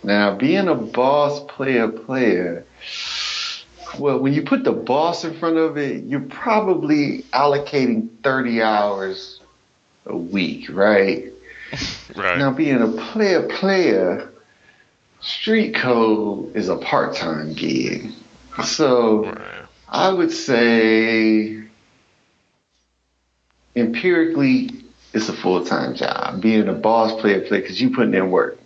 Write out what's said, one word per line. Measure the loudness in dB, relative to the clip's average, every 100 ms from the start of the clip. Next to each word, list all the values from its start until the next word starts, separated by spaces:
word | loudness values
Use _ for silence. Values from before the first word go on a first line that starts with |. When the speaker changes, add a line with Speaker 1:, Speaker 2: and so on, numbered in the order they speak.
Speaker 1:
Now, | 0 2 2 2
being | 0 2 0
a | -2
boss | -2 0 2 2 0 -2 -10
player | -8 -2 0 0
player, | -4 -6 0 2 2 -2 -8 -14 _ -14 -12 -10 -8 -8 -8 -10 -12 -18 -20 -16 -4
well, | 0 2
when | 2
you | 0
put | 0 0
the | 0
boss | -2 0 2 2 -2 -6
in | -4
front | 0 2
of | 0 0
it, | -4 -6
you're | -6 -6
probably | -6 -8 0 2 2 0 2 0 0 -4 -2
allocating | 2 2 2 0 0 2 0 -4 -4
thirty | -2 0 0 0
hours | 2 2 0 -2 -6 -8 -12 -20 -20 _ _ _ _ _ -10
a | -8
week, | -4 -2 -2 -6 -10
right? | 0 4 6 4 0 -6 -18 -20 -20 -14
Speaker 2:
<laughs> | -10 -8 -10 -14 -4
Right. | 0 2
Speaker 1:
Now, | 0
being | 0 2 2
a | 2
player | -2 -6 0 2 2
player, | 0 -2 2 2 4 2 2 -2 -8 -18 _ _ _ _ _ _ _ _
Street | -12 -8 0 2 2 -2
Code | 2 4 4 2 0 -4 -6 -4
is | -2
a | -4
part-time | 0 -2 -2 -4 -4 -4 -6
gig. | -6 -2 -2 -2 -4 -10 -16 -20 -20 -16 -8
So | -6 0 2 4 4 2 0
Speaker 2:
Right. | -8 -14 -16 -20 _ -6
Speaker 1:
I | 0 2
would | 2 0
say | -2 0 2 4 4 6 4 4 2 4 2 0 -8 -14 _ _ _ _ _ _ _ _ _ _ _ _ _ _ _ _ _ _ _ _ -2
empirically, | -2 0 2 2 2 2 4 2 0 -8 -20 _ _
it's | -4 -4
a |
full-time | -4 0 0 0 -2 -2 -4
job. | -4 -4 -4 0
Being | 2 4 2
a |
boss | 0 2 4 2 2
player | 2 0
player, | 0 -4
'cause | -4 -2
you | -2
putting | 2 2 2
in | 2
work. | 2 0 -4